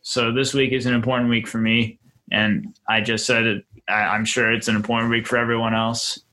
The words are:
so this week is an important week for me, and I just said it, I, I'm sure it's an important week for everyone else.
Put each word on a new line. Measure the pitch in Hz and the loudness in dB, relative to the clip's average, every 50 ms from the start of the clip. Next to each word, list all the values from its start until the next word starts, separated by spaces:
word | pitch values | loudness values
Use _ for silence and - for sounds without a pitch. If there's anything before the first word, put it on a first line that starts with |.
so | _ - - 127 120 117 | _ -4 -2 0 0 0
this | 117 127 135 131 - | 0 0 -2 0 2
week | 139 131 127 | 0 2 2
is | 131 131 113 123 | 0 0 0 2
an | 123 | 0
important | 120 113 127 127 123 123 120 | 2 2 0 0 2 2 2
week | 117 113 107 - | 2 0 0 -2
for | - 113 | -4 -2
me, | 113 113 113 117 117 110 - _ _ _ _ _ _ - | 0 2 2 2 2 0 -4 _ _ _ _ _ _ -2
and | - 101 107 107 104 - - - - _ _ - | 0 0 2 2 0 0 -2 -8 -14 _ _ -2
I | 113 113 | 0 0
just | 104 113 113 107 - - | 0 0 -2 -2 0 0
said | 123 117 113 | 2 2 2
it, | 113 107 101 - _ - - _ - | 0 0 -2 -6 _ -20 -16 _ -2
I, | 98 107 107 85 98 | 0 0 0 0 0
I'm | 110 110 | -2 -2
sure | 107 - 127 120 110 | -2 0 0 2 2
it's | 117 107 - - | 0 0 0 0
an | 110 | 0
important | 107 104 107 117 113 113 117 | 0 0 0 0 0 0 2
week | 117 113 113 - | 0 0 0 0
for | 123 120 | 0 0
everyone | 117 113 117 113 113 113 113 | 2 2 0 0 0 0 0
else. | 110 113 113 117 117 - - - - _ _ | 0 0 0 -2 -4 -6 -6 -8 -10 _ _